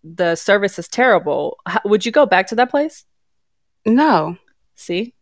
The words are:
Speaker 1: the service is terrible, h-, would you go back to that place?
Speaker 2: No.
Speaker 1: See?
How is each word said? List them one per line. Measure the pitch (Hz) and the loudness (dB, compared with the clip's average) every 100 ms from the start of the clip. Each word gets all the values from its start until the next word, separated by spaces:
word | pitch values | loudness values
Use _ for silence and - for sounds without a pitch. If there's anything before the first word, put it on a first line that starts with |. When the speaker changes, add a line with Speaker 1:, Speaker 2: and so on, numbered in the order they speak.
Speaker 1:
the | 160 165 170 165 | -18 -4 -2 -2
service | - 202 196 - | 0 0 0 -6
is | 170 | -8
terrible, | - 254 190 165 143 147 - - | 0 2 2 0 -4 -4 -8 -6
h-, | 190 | -4
would | 208 208 233 | 0 0 2
you | |
go | 294 269 | 2 4
back | 185 190 | 2 0
to | 226 | -2
that | 254 | 0
place? | 285 302 - _ _ _ _ _ _ _ _ 220 | 0 -4 -8 _ _ _ _ _ _ _ _ 0
Speaker 2:
No. | 240 311 185 156 180 _ _ _ _ | 2 4 2 0 -10 _ _ _ _
Speaker 1:
See? | - 175 240 _ | -8 -6 -6 _